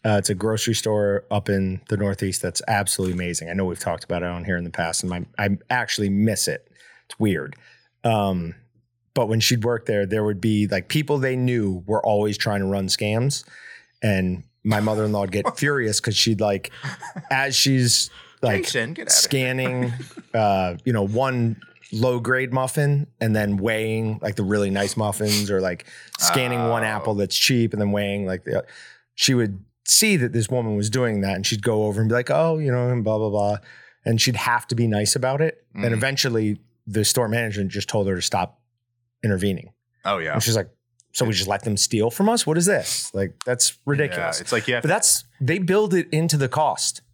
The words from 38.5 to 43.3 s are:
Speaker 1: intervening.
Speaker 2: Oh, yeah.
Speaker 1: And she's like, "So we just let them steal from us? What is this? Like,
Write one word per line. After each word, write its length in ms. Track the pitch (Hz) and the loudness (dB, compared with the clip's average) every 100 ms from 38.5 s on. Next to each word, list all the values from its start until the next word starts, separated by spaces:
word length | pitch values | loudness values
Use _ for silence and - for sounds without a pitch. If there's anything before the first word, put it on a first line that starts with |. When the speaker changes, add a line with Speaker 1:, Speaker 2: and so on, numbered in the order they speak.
| _ _ _ _ _ _ _ | _ _ _ _ _ _ _
Speaker 1:
intervening. 500 | 165 185 202 90 - _ _ _ | 0 2 0 -2 -10 _ _ _
Speaker 2:
Oh, 140 | 98 98 | -4 -2
yeah. 160 | 80 | -2
Speaker 1:
And 80 | 73 | -2
she's 140 | 117 110 | 0 0
like, 120 | - _ _ _ _ | -2 _ _ _ _
"So 120 | - | -2
we 80 | 117 | 0
just 160 | 98 95 | 0 -2
let 140 | 101 | -2
them 120 | 113 101 | -2 -2
steal 340 | - 113 113 | 0 0 0
from 180 | - 202 | 2 2
us? 180 | 233 - | 2 0
What 120 | 170 | 2
is 80 | 175 | 2
this? 440 | 175 - - - | 0 -2 -6 -6
Like, 200 | 98 95 | -4 -4